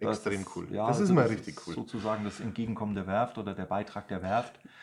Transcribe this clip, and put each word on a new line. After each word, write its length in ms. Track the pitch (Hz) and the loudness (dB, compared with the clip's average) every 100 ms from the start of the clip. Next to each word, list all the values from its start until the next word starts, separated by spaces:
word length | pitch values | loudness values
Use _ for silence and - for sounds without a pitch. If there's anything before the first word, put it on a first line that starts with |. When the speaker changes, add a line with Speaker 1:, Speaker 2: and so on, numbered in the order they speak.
Speaker 1:
das 180 | 107 107 | 0 0
Speaker 2:
extrem 160 | 104 101 | 0 -2
Speaker 1:
ist, 160 | 92 87 | -2 -6
Speaker 2:
cool. 120 | 90 | -4
Speaker 1:
ja, 140 | 98 113 | 0 2
Speaker 2:
Das 100 | 139 | 4
ist 60 | |
Speaker 1:
also 120 | 196 | 8
Speaker 2:
mal 80 | 170 | 8
Speaker 1:
das 80 | 113 | 8
Speaker 2:
richtig 240 | 101 - - | 2 -4 -10
Speaker 1:
ist 80 | - | -6
Speaker 2:
cool. 80 | |
Speaker 1:
sozusagen 500 | 80 82 113 107 107 | -6 -4 -4 -2 0
das 160 | 104 - | -2 -4
Entgegenkommen 540 | 110 95 113 104 107 | -6 -4 -4 -2 -2
der 120 | 101 92 | -2 0
Werft 300 | 101 120 113 | 2 0 -2
oder 160 | 101 | -6
der 100 | 95 90 | -6 -2
Beitrag 400 | 98 104 101 - | -2 -2 -8 -6
der 140 | 92 | -6
Werft, 380 | 92 113 120 - - - | 0 0 0 -12 -20 -20